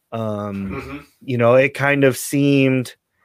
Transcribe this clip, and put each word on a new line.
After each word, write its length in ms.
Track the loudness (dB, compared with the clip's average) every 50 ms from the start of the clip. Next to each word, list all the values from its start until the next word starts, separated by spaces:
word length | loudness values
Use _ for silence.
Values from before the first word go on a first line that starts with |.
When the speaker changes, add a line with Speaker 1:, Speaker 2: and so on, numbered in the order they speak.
| _ _
Speaker 1:
Um, 600 | -10 -8 -6 -6 -6 -6 -8 -8 -8 -8 -8 -8
Speaker 2:
Mm-hmm. 280 | -10 -10 -12 -14 -16 -18 -18 _ _ _
Speaker 1:
you 160 | -10 -6 -2 2
know, 160 | 4 4 6
it 200 | 6 4 2 0
kind 280 | -2 -2 0 2 2
of 140 | 2 2 2
seemed 800 | 0 -6 -4 -2 0 0 2 2 2 2 2 0 -2 -4 -6 -12 _ _ _ _ _